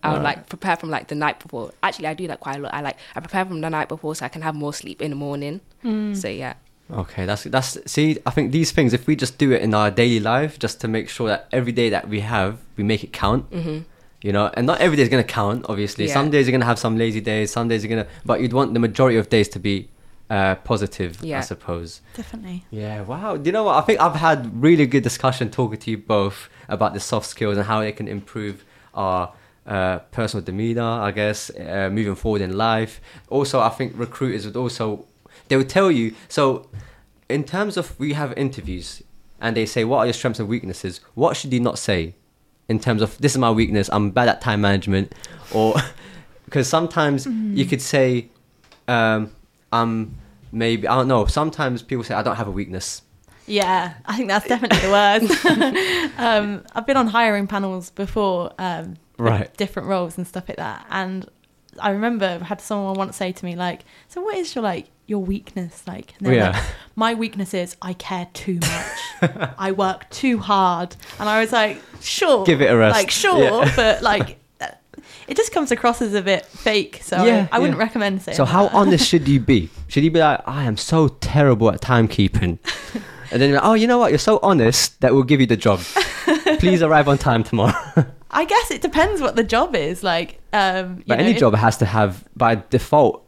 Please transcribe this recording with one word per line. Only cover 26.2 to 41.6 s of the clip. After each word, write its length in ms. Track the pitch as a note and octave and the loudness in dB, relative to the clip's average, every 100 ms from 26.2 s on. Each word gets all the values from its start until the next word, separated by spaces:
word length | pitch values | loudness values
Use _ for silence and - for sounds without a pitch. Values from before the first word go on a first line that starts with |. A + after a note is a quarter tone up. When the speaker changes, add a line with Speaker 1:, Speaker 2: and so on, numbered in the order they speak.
| G2 G2 - - - | 2 -4 -18 -20 -8
Speaker 1:
about 260 | G2+ G#2+ | -2 -2
the 60 | G2 | -2
soft 280 | - A2 - | -4 -4 -4
skills 280 | - G#2+ G2+ | -6 -2 -2
and 80 | G2+ | 0
how 120 | A2 | -2
they 140 | A2 | -2
can 140 | G#2 G#2+ | -6 -10
improve 560 | G2+ G2+ A2+ G#2 G2+ _ _ _ | -10 -10 -10 -10 -12 _ _ _
our, 380 | - G2 F#2 F2+ - _ _ - | -6 -2 -2 -4 -10 _ _ -8
uh, 340 | G2+ F#2 F2+ - | -4 -2 -4 -8
personal 320 | - A2 G#2+ | -6 -6 -6
demeanor, 400 | F2 F#2+ A2+ A#2 | -8 -4 -4 -2
I 280 | A#2 A#2 G2+ | -4 -4 -4
guess, 380 | G2+ G#2 G#2+ - | -2 -2 -4 -10
uh, 380 | - D#2+ F#2+ F#2+ | -14 -8 -4 -2
moving 240 | G#2 G#2 F#2 | -2 -2 -4
forward 260 | A2+ G#2 | -2 -2
in 160 | F#2+ F#2+ | -2 -2
life. 420 | A2+ A2 A2 - - - - | 0 0 -2 -8 -20 -20 -4
Also, 320 | C3 C#3 C3+ | -2 0 2
I 80 | A2 | 0
think 240 | - B2+ G#2+ | 0 -8 -6
recruiters 500 | A#2+ - C3 G#2 G#2 | -10 -4 -4 -4 -6
would 120 | A2+ | -6
also, 480 | B2 - A2 G#2 - _ _ - - | -6 -4 -6 -6 -12 _ _ -16 -2
they 80 | C3+ | 0
would 140 | C3+ | 2
tell 200 | F#3+ G3 | 2 4
you, 240 | C#3 A2+ - - | 2 0 -4 -8
so 400 | - C3+ A#2+ - - - - _ _ - | 0 0 0 -8 -18 -20 -20 _ _ -6
in 160 | C#3 C#3 | -4 -2
terms 320 | F3+ G#3 F#3 | -4 -4 -4
of 200 | D#3+ - | -8 -6
we 160 | C#3 | -4
have 200 | D3 C#3+ - | -4 -4 -4
interviews 640 | C3+ C3 D2+ F2+ D#2+ - - - - - | -4 -4 -10 -10 -12 -16 -20 -20 -20 -8
and 160 | A2+ A2+ | -4 -2
they 100 | A2 | -2
say, 200 | B2 A2+ | -2 0
"What 140 | C3 | 2
are 60 | A#2+ | 0
your 60 | |
strengths 260 | A#2 B2+ A2 | 0 -4 -4
and 80 | G#2 | -4
weaknesses?" 500 | A#2 F#2+ F2+ F#2+ F2 _ - | -6 -6 -8 -10 -10 _ -2
What 220 | D#3 B2+ | 0 0
should 160 | C#3 | -2
you 60 | |
not 200 | B2 | 0